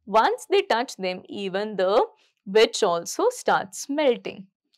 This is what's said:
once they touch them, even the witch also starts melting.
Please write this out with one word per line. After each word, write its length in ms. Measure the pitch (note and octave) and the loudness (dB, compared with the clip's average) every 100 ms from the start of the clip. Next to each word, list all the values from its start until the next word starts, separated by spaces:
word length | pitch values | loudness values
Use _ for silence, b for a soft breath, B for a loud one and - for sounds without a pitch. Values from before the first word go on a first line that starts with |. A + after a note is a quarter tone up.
| - G3+ | -2 2
once 280 | C4 A#4+ - | 2 0 0
they 160 | G4 G4 | 0 2
touch 200 | A3+ A#3+ - | -2 -2 -6
them, 280 | F#3 F#3 - | -6 -6 -10
even 460 | G#3 G3 F#3 G#3+ G3+ | -8 -6 -4 -4 0
the 300 | F#3 A3 A4 _ _ _ - | 2 4 2 _ _ _ 0
witch 360 | G3+ - - | 4 4 2
also 460 | G3+ E3+ E3+ - G#4 | 0 0 -4 -2 -2
starts 580 | B4+ - G3 - - - | 0 0 0 -2 -10 -6
melting. 580 | C#4+ D4 A3+ G3 - G3 _ _ | 0 2 0 -4 -14 -18 _ _